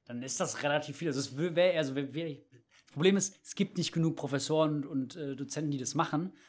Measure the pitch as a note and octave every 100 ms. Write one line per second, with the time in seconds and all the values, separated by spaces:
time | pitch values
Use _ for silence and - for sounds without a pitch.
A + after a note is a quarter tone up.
0 | - A#2+ C3 - F3 - D3 D3+ D3 C#3
1 | E3 C3+ C3+ B2+ F3 E3 F#3 E3+ C#3+ C3+
2 | C3+ C3 E3 C#3 - - _ _ _ -
3 | F3+ G3 F#3 - - - G3 - D#3+ E3+
4 | E3 D#3+ C#3 C#3 - D#3 D#3 D3+ C#3 C#3+
5 | B2+ F3 C#3+ C3 C#3 - D3+ C#3+ B2 D3
6 | D#3+ D3+ F#3 -